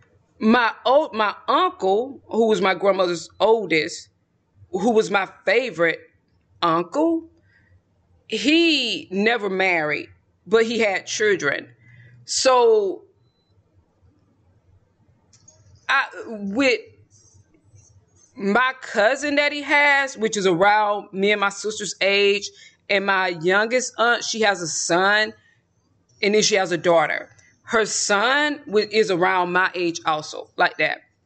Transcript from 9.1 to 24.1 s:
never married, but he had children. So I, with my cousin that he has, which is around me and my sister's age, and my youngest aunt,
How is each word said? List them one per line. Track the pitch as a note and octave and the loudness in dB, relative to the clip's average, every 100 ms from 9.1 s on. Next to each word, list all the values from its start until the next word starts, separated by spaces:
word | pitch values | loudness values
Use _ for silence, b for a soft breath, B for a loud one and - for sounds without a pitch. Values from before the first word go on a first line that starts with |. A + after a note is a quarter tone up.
never | F#3+ G#3+ A#3 G3+ | -2 0 0 -2
married, | F#3+ F#3+ E3+ D3+ D#3+ - _ _ _ F3 | -2 0 0 -2 -4 -8 _ _ _ 0
but | A3+ A3+ | 2 2
he | A3+ | 0
had | G#3 F3+ - | -2 -2 -6
children. | - G#3+ F3 C#3 - - _ b b b b | -2 0 0 -2 -4 -8 _ b b b b
So | - - C4 B3 A#3 G#3+ G3 - - _ _ _ _ _ _ _ _ _ _ _ _ _ _ _ _ _ _ _ _ _ _ _ _ _ _ _ - | -8 0 4 4 6 4 2 -6 -14 _ _ _ _ _ _ _ _ _ _ _ _ _ _ _ _ _ _ _ _ _ _ _ _ _ _ _ -2
I, | C4+ - F#3 - | -2 -2 -8 -14
with | G#3+ G3 A3 C4 - - _ _ _ _ _ _ _ _ - _ _ _ _ _ | -10 -6 0 2 0 -4 _ _ _ _ _ _ _ _ -20 _ _ _ _ _
my | - G3 A3+ B3+ C4 | -6 0 0 0 -4
cousin | - A3 G#3+ C4+ D4 C#4+ | -6 0 0 0 -2 0
that | D4 | 0
he | D4 | -2
has, | C#4 D4 D4 C#4 C4+ G3+ | 0 2 4 2 0 -4
which | A3 G#3 | -4 0
is | F#3 | 0
around | E3+ G3+ G#3+ G#3 G#3 - | 2 4 4 2 -2 -6
me | F#3+ G3+ | -2 0
and | G#3 | 0
my | G3 | -2
sister's | - G#3+ G#3 G3 - | -4 -8 -8 -8 -2
age, | F#3 G3+ G3+ G3+ - B B B - | 0 2 2 0 -4 B B B -4
and | G3+ | -2
my | G3 F#3+ F#3 | 0 0 -2
youngest | E3+ F3 G3 A3 B3+ B3 - | -2 0 0 0 -2 -2 -2
aunt, | A#3 | 0